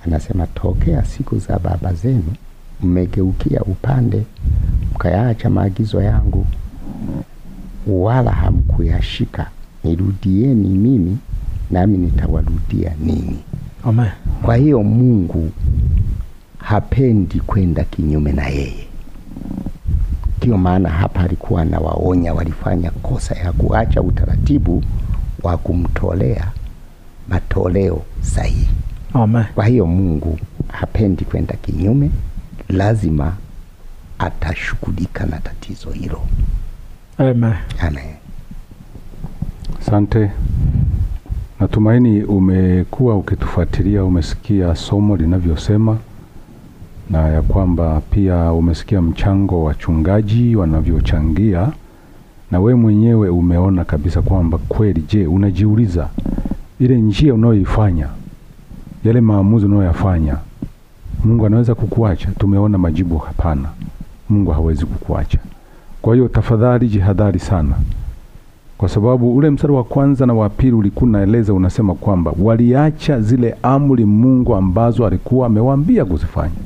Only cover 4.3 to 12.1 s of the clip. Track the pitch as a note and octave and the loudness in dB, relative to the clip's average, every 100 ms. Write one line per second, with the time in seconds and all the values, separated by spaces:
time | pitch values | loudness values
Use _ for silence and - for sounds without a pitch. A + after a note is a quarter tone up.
4.3 | - - - - - - - F2 F2 B2 | -4 -2 0 0 -2 -2 -2 -2 0 0
5.3 | A2 A2+ G2 G2 F#2+ A2 F#2+ G2+ A2 - | -2 0 0 0 -2 -2 0 0 2 2
6.3 | F#2 - - - - - - - - - | 0 -2 -4 -10 -12 -12 -10 -8 -8 -10
7.3 | - - - - - - F#2+ G2 B2+ A#2 | -18 -18 -16 -16 -10 -2 0 2 2 0
8.3 | G2 - - - - E2+ D#2+ - - - | 0 0 2 2 2 0 0 -2 -4 -6
9.3 | - - - - - E2 E2 G2 F#2+ F#2+ | -6 -10 -12 -20 -8 -4 -2 -2 -2 0
10.3 | F#2+ C3 A#2+ F#2+ F#2+ A2+ C3 F2 G#2 - | 2 2 2 2 2 2 2 0 -2 -6
11.3 | - - - - F2+ G2 F#2+ F2 | -8 -6 -6 -2 0 2 2 2